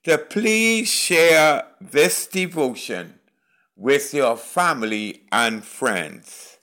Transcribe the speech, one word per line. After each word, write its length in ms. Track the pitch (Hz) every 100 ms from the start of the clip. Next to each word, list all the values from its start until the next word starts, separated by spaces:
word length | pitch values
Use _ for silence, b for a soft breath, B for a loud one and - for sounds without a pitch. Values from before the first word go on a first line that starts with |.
to 140 | 165 156
please 680 | - 208 220 220 226 226 220
share 760 | - - 170 165 160 156 143 - _
this 460 | 190 147 143 - -
devotion 920 | 190 180 165 135 113 - 92 87 _ _ _ _ _ _
with 380 | _ 110 139 139
your 240 | 143 127 117
family 920 | - - 175 139 110 107 107 - _
and 320 | 107 117 110
friends. 960 | - - 127 95 78 - - - - _